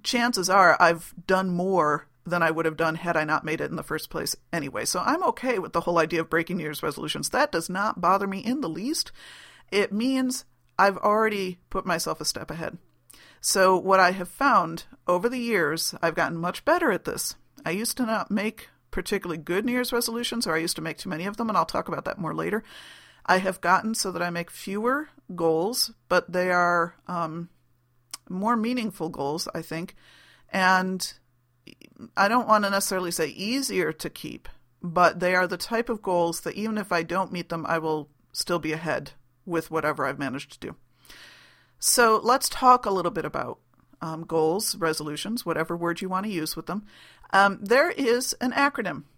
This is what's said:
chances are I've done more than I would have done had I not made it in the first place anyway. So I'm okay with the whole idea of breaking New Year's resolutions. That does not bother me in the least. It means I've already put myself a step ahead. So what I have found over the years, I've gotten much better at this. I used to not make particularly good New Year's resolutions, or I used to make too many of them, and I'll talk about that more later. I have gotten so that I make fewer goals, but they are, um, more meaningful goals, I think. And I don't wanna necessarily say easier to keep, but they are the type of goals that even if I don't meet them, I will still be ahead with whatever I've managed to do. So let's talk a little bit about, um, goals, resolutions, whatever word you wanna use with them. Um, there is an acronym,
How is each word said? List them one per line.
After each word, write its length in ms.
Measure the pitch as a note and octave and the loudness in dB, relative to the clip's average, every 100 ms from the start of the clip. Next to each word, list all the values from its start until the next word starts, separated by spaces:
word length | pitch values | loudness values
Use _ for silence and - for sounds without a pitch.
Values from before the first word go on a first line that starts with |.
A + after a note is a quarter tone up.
chances 460 | - A#3+ A#3+ A3+ F3 | -4 0 0 0 2
are 280 | G3 F3+ D3+ | 6 8 8
I've 340 | E3+ E3+ - - - | 6 6 -4 -10 0
done 240 | F#3+ F#3 | 2 2
more 580 | F3 F#3 F#3 D3+ D3+ - _ - | 0 2 4 4 2 -4 _ -4
than 160 | F3 | 2
I 80 | E3 | 2
would 160 | D#3+ D#3+ | 2 0
have 100 | D#3 | 0
done 200 | E3 D#3+ | -2 0
had 200 | - E3 | -2 0
I 80 | |
not 200 | D3+ D3+ | 0 -2
made 160 | D#3 D#3 | -2 -4
it 100 | D3 | -4
in 60 | D3+ | -6
the 60 | |
first 280 | C#3+ D#3 - | -6 -8 -6
place 260 | E3 D#3+ - - | -6 -6 -6 -6
anyway. 320 | E3+ C#3+ G#2+ | -6 -6 -6
So 160 | A2+ F3+ | -4 -2
I'm 220 | - D#4 | 0 0
okay 340 | F4+ - B3+ A#3 | 0 -2 -2 -2
with 140 | D#3 | -2
the 80 | E3+ | -2
whole 160 | E3 E3+ | 0 2
idea 220 | D#3+ E3 | 2 0
of 100 | D#3+ | 0
breaking 280 | E3 E3 E3+ | 0 -2 -4
New 60 | |
Year's 180 | D3+ D3+ | -6 -4
resolutions. 480 | D#3 C#3+ D3+ - - | -4 -4 -6 -6 -2
That 220 | A#3+ D4 | 0 0
does 180 | E3+ E3 | 0 -4
not 300 | F3+ G#3 - | -4 -4 0
bother 260 | E3+ G3 G3+ | 2 2 0
me 120 | F#3+ | -4
in 220 | G#3+ C#4 | -4 -2
the 80 | A3+ | -2
least. 440 | D#3+ A3+ D#4+ - - - - - - - | -4 -4 -4 -6 -8 -20 -20 -20 -20 -4
It 220 | G3 G3+ | 0 0
means 520 | G3+ B3 C4+ B3+ B3+ - _ _ - | 0 0 0 0 -4 -10 _ _ 2
I've 200 | G3 F#3+ | 4 4
already 600 | G#3 G#3+ A3 G#3 F#3 F3+ - | 2 4 2 0 -4 -6 -8
put 160 | F#3+ F#3+ | -6 -2
myself 340 | E3+ D#3+ D#3 | -2 -2 -4
a 60 | D#3 | -4
step 240 | - - | -6 -8
ahead. 260 | E3 D#3+ F3 _ _ _ - - - | -8 -8 -10 _ _ _ -20 -20 -8
So 380 | - G3+ F#3+ F#3 | -2 4 6 6
what 220 | F#3 F#3+ | 4 6
I 100 | F3+ | 6
have 160 | F#3+ F3+ | 2 -6
found 560 | - C#4 A3 E3 E3 - - - | 0 4 4 2 -4 -12 -10 0
over 220 | F3+ A3+ | 0 2
the 100 | B3+ | -2
years, 560 | A#3 G#3 D3+ D#3+ - - | 0 2 2 0 -4 -2
I've 120 | E3+ | -2
gotten 220 | E3 D#3 E3 | 0 -2 -2
much 280 | E3+ - | -6 -4
better 280 | - F4 E4 | 2 2 4
at 120 | F#3 | 0
this. 320 | - - - - _ - | -2 -6 -6 -10 _ -12
I 60 | E3 | -6
used 260 | F3+ A#3 - | -4 -4 -4
to 100 | A#3+ | -2
not 240 | A3 - | -2 -2
make 380 | G3+ G#3 G#3+ - _ _ | -2 -2 -6 -16 _ _
particularly 480 | - F3+ G3+ F3+ E3 | -8 -2 -4 -4 -8
good 260 | D3 F3+ | -2 -2
New 80 | A3+ | 0
Year's 200 | B3 B3 | -2 0
resolutions, 540 | A#3+ A#3 A#3 A#3+ A3+ A3 | -2 -2 -4 -6 -4 -2
or 80 | |
I 40 | D#3+ | 0
used 180 | E3 - | -2 -4
to 60 | |
make 160 | D#3+ D3 | -6 -8
too 100 | G3 | -8
many 160 | D#3+ F#3 | -6 -6
of 100 | G#3+ | -4
them, 120 | A3+ | -2
and 80 | G3 | 2
I'll 100 | E3 | 0
talk 220 | - F3 | -2 -4
about 160 | E3+ | -6
that 140 | - - | -6 -6
more 160 | D#3+ | -6
later. 280 | D#3 E3 A#3 - - - - - - | -4 -2 -4 -6 -20 -20 -20 -20 -10
I 140 | - F#3 | 2 2
have 220 | F#3+ F#3 | 2 -2
gotten 340 | F3 F3+ A3 | 2 2 2
so 160 | A3 G3+ | -4 -4
that 100 | E3+ | -2
I 80 | F3 | -4
make 200 | E3+ E3+ | -4 -8
fewer 580 | - - G3 A#3 C#4 D#4 - - | -10 -8 -2 0 -2 -4 -14 -14
goals, 580 | F3 E3 D#3+ F#3 B3+ - - - | 0 2 2 2 0 -4 -4 0
but 240 | F3+ E3+ | 0 2
they 180 | F3+ F3+ | -2 0
are, 460 | F3+ F3 F3 E3+ - - | 2 4 2 0 -4 -8
um, 420 | F3+ D#3+ D#3+ F3 _ _ _ _ _ _ - - | -4 -4 -6 -10 _ _ _ _ _ _ -20 -10
more 280 | F#3 G#3 A#3 | -4 0 0
meaningful 520 | A3 B3+ G#3+ - D#3+ | 0 -2 -4 -6 -8
goals, 400 | - C#3 D#3 - | -4 -4 -4 -6
I 80 | E3 | -8
think. 320 | D#3+ D#3+ F3 - - - - _ _ | -8 -8 -10 -14 -20 -20 -20 _ _
And 600 | F#3+ F#3 F#3 F#3 F#3 - - _ _ _ _ - - - - - - | 0 4 4 2 -4 -6 -10 _ _ _ _ -20 -20 -20 -20 -8 0
I 120 | G3 | 2
don't 200 | A#3+ A3+ | 4 4
wanna 220 | G#3+ G3+ | 4 4
necessarily 400 | G3 G3 F#3+ F3+ | 0 0 -2 -2
say 180 | E3+ D#3 | -2 -4
easier 640 | - G3+ C4 C4+ F#3+ D#3 | -4 -4 -4 -2 0 -2
to 180 | D#3 D#3+ | -2 -10
keep, 380 | - - - - - _ _ | -10 -14 -12 -14 -18 _ _
but 380 | F3 E3 F3 F3 | -4 4 4 4
they 140 | F3+ | 2
are 120 | F#3 F3+ | 2 2
the 100 | F3+ | -2
type 320 | - A3+ A#3 | -4 -2 -2
of 140 | A3 | -4
goals 380 | G#3 F3 E3+ E3 | 0 2 2 0
that 140 | F3 | -6
even 240 | F#3 A3 G#3+ | -6 -4 -4
if 120 | G3+ | -2
I 120 | F3 | -2
don't 300 | E3 F3+ - | 0 -2 -2
meet 160 | F3+ E3 | -4 -6
them, 180 | E3 D3+ | -6 -2
I 120 | E3 | -2
will 300 | D#3+ D#3 D3 _ _ | 0 -4 -6 _ _
still 260 | - - F3 | -6 -2 -2
be 140 | D#3 | -2
ahead 400 | D#3 E3 C#3+ - - _ _ | -4 -2 -4 -6 -18 _ _
with 260 | - E3 D#3+ | -4 -4 -2
whatever 360 | D#3+ D3+ C#3+ C3+ | -2 -2 -2 -2
I've 120 | C#3 | -4
managed 340 | C#3 C3 - | -6 -6 -12
to 80 | - | -14
do. 160 | - D#3 _ _ - - - - - _ _ - | -14 -14 _ _ -20 -20 -20 -20 -20 _ _ -4
So 420 | - - A#3 A3 | 0 6 6 6
let's 260 | A3 C4 - | 4 2 2
talk 380 | - C4 B3+ A#3 | 2 6 6 4
a 40 | |
little 200 | F#3+ E3+ | 0 0
bit 140 | E3+ | -2
about, 340 | D3+ C3+ B2+ - _ _ _ - | -6 -6 -8 -10 _ _ _ -12
um, 240 | E3 D#3+ | -10 -10
goals, 500 | E3 E3 D#3 F#3 A3 - | -2 2 2 2 -2 -2
resolutions, 680 | E3 D#3 D3+ D3+ G3 A#3 | -2 -2 -4 -6 -6 -4
whatever 320 | - D3+ D#3+ E3+ | -2 -2 -2 -2
word 240 | E3+ E3+ | -2 -2
you 80 | F#3+ | -2
wanna 200 | F#3 G#3+ | -4 -2
use 280 | F3+ D#3 - | -4 -4 -6
with 100 | D#3+ | -6
them. 200 | F#3+ - - - - - | -8 -8 -20 -20 -20 0
Um, 260 | F#3+ G3 F#3+ | 6 6 4
there 280 | G3+ A#3+ E4+ | 2 4 4
is 440 | - C4+ A#3+ B3+ - | 0 2 2 0 -2
an 120 | B3+ | -2
acronym, 520 | - C#4+ C#4+ G3+ D3 - | 0 0 0 -6 -6 -12